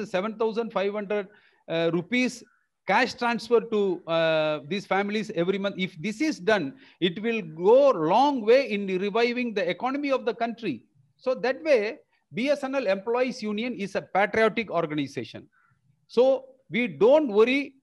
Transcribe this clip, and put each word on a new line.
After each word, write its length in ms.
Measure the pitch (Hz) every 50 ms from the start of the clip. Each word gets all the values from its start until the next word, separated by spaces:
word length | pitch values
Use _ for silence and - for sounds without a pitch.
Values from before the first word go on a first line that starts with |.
| 202 -
seven 280 | - 180 196 220 208
thousand 340 | 214 226 226 196 226 233 226
five 220 | - 190 196 202 202
hundred, 340 | 214 202 190 214 208 196 196 - _ _ _ _ _ _ -
uh, 200 | 165 165 165 165 160
rupees 500 | 180 170 - 240 247 254 233 - - - _ _ _ _ _ _ _ _
cash 260 | - 190 233 254 - -
transfer 440 | - 240 240 240 214 - - 240 220
to, 420 | 185 226 220 208 202 190 170 175 -
uh, 520 | 165 165 165 165 160 160 156 156 156 151 147 147
these 180 | 147 190 202 -
families 440 | - 190 196 202 202 208 214 196 - 156
every 220 | 170 175 185 196
month, 180 | 196 196 202 -
if 240 | - 185 180 - 151
this 200 | 151 214 214 220
is 180 | 311 311 220 -
done, 340 | 180 202 214 196 147 135 - - - - _ _
it 200 | 165 190 165 208
will 200 | 202 233 233 220
go 500 | 180 160 156 160 180 208 240 269 285 269
a 40 | 226
long 480 | 170 156 160 190 240 269 294 277 247 202
way 240 | 214 247 277 269 208
in 180 | 214 202 202
reviving 640 | 190 185 180 202 202 190 226 240 240 240 247 247 240 202
the 160 | 202 180 175
economy 400 | 175 - 240 254 269 285 294 277
of 160 | 262 240 214
the 80 | 240 214
country. 500 | - 226 240 214 - 226 180 123 110 - _ _ _ _ _ _
So 180 | _ - 254 254
that 260 | 202 175 254 262 294 320
way, 360 | 320 277 220 202 220 302 - _ _ _ _ _ _ 139
B 160 | 190 247 294
S 140 | 277 285 269
N 120 | 269 269
L 120 | 277 240
Employees 560 | 190 196 196 196 233 233 247 262 262 - - 214
Union 300 | 214 208 208 240 254 226
is 220 | - 196 - -
a 60 | 190
patriotic 680 | - - - 185 208 202 - 220 220 214 220 233 220 -
organization. 760 | 151 170 165 151 151 151 139 131 - 135 113 - - 98 - _ _ _ _ _ _ _ _ _ _ _ _
So 380 | _ - 226 254 269 269 254 - - - _ _ _
we 180 | 151 226 247
don't 400 | 202 151 139 190 240 285 311 311
worry 460 | 233 196 214 226 254 262 285 269 247 - _